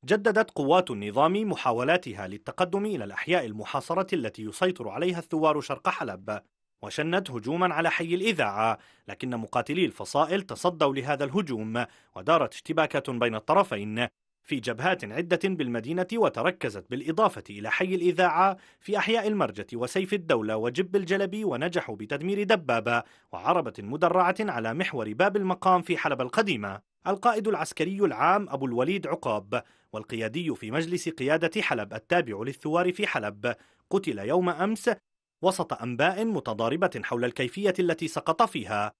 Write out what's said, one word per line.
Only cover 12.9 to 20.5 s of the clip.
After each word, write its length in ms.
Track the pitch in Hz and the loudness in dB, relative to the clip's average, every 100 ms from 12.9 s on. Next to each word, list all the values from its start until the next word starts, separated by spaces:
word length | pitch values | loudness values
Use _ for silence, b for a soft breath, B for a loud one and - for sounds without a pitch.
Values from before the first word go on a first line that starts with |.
| 147 135 | 2 -2
بين 240 | 123 120 | 0 0
الطرفين 720 | 110 - 165 190 107 104 107 123 _ _ _ | 0 2 4 4 0 -4 -2 -2 _ _ _
في 180 | _ 139 | _ -4
جبهات 440 | 117 117 156 185 | -2 -2 0 0
عدة 360 | 107 117 175 170 | -4 -6 0 0
بالمدينة، 640 | 190 185 131 120 117 170 185 | 0 0 -2 -2 -2 -4 -2
وتركزت 800 | 226 202 - 139 180 131 98 90 | 2 2 2 0 0 -6 -6 -8
بالإضافة 540 | 123 139 165 214 - - | -8 -4 2 2 2 -14
إلى 200 | 104 107 | -10 -4
حي 240 | - 190 | -2 0
الإذاعة 640 | 185 175 170 180 160 190 190 b b | 2 2 4 4 6 2 2 b b
في 180 | - 202 | -4 -2
أحياء 300 | 202 226 208 | 2 2 2
المرجة 380 | 208 139 98 98 | 0 0 -2 -8
وسيف 400 | 117 120 - 190 | -4 -2 -2 0
الدولة 420 | 208 165 131 107 | -2 2 2 2